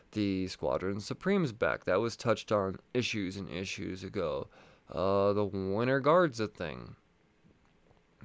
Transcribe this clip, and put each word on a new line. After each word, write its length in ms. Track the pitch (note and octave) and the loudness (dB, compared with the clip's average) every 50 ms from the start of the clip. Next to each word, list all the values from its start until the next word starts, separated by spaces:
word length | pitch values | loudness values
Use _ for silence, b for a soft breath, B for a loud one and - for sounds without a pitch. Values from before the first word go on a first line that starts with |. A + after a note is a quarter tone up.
| B _ | B _
The 360 | - G#2+ G#2 G2+ F#2+ F#2+ F#2+ F2+ | -2 0 0 2 2 0 0 -2
Squadron 520 | - - - D2 C2 D2+ - F#2+ G2+ G#2 | -4 -4 -2 0 0 0 0 -2 -2 -4
Supreme's 520 | G#2 - C3+ - - F#3 G3+ G3+ F3 C3+ | -4 -6 -8 -4 0 0 2 2 2 0
back. 340 | G#2 A2+ F#2+ E2 A#1 - - | -2 0 0 0 0 0 0
That 140 | - F2+ G2 | 0 2 2
was 160 | A2+ A#2 - | 2 0 -4
touched 360 | - - B2 A2 G2+ - - | -2 0 0 0 0 0 0
on 260 | A2 G#2 F#2+ F#2+ F#2 - - _ _ | 0 2 2 0 -2 -6 -12 _ _
issues 420 | B2+ A#2 - - A2 G2 F2+ F#2+ | -2 -2 0 -2 -2 -2 -4 -4
and 140 | G2 F#2+ - | -6 -8 -8
issues 540 | - F2 F#2+ F#2 - - F#2+ F#2 F#2 F#2 F#2 | -6 -6 -6 -6 -6 -6 -6 -8 -8 -8 -10
ago. 440 | F#2+ A2 G#2 F2 D#2 C#2 C#2 - B B B B B B B B - | -8 -4 -2 -2 -2 -2 -4 -6 B B B B B B B B -10
Uh, 420 | - D2 F2+ F#2+ G2 G2+ G2 G2+ G2+ | -4 0 2 2 4 4 4 4 4
the 100 | G#2 G#2 | 2 0
Winter 560 | G2 F#2 G2 F#2+ F#2+ F#2+ G#2 A#2+ B2+ C3+ C#3 | 0 -2 -2 -2 0 0 0 2 2 2 2
Guard's 400 | B2+ C#3+ D#3+ F3+ F3+ D#3 A#2+ A2+ | 4 4 6 6 4 4 2 -2
a 80 | A2 G#2 | -4 -4
thing. 480 | - - F2+ D#2+ C2 B1 A#1 - - - _ _ _ _ _ _ _ _ _ - _ _ _ _ _ _ _ _ - _ _ _ _ _ - | -4 -6 -6 -6 -6 -8 -12 -16 -18 -20 _ _ _ _ _ _ _ _ _ -20 _ _ _ _ _ _ _ _ -20 _ _ _ _ _ -20